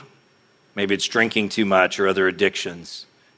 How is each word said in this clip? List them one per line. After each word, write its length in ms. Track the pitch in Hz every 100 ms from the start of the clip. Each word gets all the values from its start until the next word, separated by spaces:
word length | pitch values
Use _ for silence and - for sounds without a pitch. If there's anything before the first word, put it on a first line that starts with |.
| - _ _ _ _ _ _
Maybe 200 | 101 101
it's 120 | 98 -
drinking 440 | 120 113 113 101
too 140 | -
much 360 | 104 95 90 -
or 80 | 98
other 200 | 95 92
addictions. 800 | 87 98 - 95 85 82 - - _ _